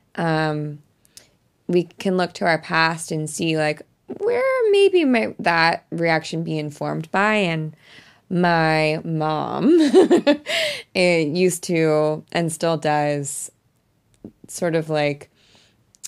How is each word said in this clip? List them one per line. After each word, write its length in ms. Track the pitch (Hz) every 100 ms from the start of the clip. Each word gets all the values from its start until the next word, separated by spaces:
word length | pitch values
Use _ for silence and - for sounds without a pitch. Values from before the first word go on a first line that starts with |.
| _ -
Um, 640 | 165 156 156 151 151 147 _ _ _ - _ _ _ _ -
we 160 | 175 170 -
can 200 | 196 185
look 160 | 175
to 120 | - 185
our 120 | 160
past 520 | 156 165 160 165 -
and 160 | 160 156
see, 280 | - 165 156
like, 240 | 151 151 - _ - -
where 240 | 415 480 523 523 453
maybe 340 | 403 392 359 285
might 300 | 240 214 -
that 440 | 185 165 165 - -
reaction 520 | 165 165 160 160 160
be 160 | 165 156
informed 500 | 151 147 151 151 160
by. 240 | 190 208 214
And 400 | 180 160 156 - - - - _ -
my 680 | 175 175 165 160 156 156 156
mom 760 | 165 160 156 151 143 135 226 339
<laughs> 1120 | 294 339 339 349 - 294 - 659 622 554 -
it 340 | 190 180 170 147
used 360 | 175 180 165
to, 600 | - 170 160 151 151 156 -
and 200 | 170 165
still 260 | 165 170 160
does, 720 | 151 151 147 143 143 - - _ _ _ _ _ _ _ - _ -
sort 280 | - 175 160
of, 140 | 156
like, 400 | 151 147 147 - _ _ _ _ _ _ _